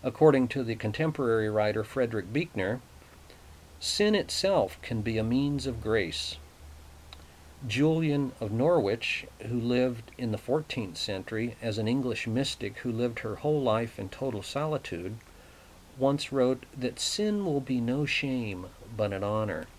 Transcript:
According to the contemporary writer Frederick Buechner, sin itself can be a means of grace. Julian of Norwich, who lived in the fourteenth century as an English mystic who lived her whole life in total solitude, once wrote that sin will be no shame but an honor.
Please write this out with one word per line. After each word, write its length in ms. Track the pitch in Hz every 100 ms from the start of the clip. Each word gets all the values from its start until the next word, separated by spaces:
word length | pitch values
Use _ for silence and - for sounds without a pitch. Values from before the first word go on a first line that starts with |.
According 440 | 127 - 156 139 123
to 140 | 139
the 120 | 117 113
contemporary 720 | 110 104 160 151 123 113 107
writer 340 | 107 107 107
Frederick 500 | 107 - 120 110 92
Buechner, 460 | 127 175 107 95 123 - - - - - - - - - -
sin 360 | - - 208 208
itself 640 | 165 - 190 185 101 -
can 200 | - 113
be 180 | 107 110
a 40 |
means 440 | 113 127 143 143 135
of 160 | 113
grace. 540 | 110 110 87 - - - - - - - - - - - - - - - 127
Julian 640 | 110 151 160 160 143 135 -
of 120 | 107
Norwich, 760 | 110 143 175 98 113 - - - - 110
who 120 | 120
lived 520 | 117 123 127 120 113 -
in 140 | 120
the 60 | -
fourteenth 600 | - 147 151 - 98 80
century 580 | - 95 - 110 117 110
as 160 | 117 107
an 100 | 110
English 380 | 131 123 110 -
mystic 520 | 113 139 - 104 104
who 140 | 123
lived 280 | 113 123 113
her 180 | 110 104
whole 240 | 147 151
life 380 | 123 110 117 -
in 100 | 98
total 320 | - 135 107
solitude, 760 | - 139 156 147 - 85 92 113 - - - - - - - -
once 340 | 135 143 -
wrote 340 | 139 127 127 - -
that 240 | 123 120
sin 460 | - - 214 208 190
will 160 | 143
be 200 | 131 127
no 240 | 117 135 147
shame 600 | - 139 127 110 92 92 - - 107
but 160 | 104
an 120 | 98
honor. 420 | 101 107 107 80 -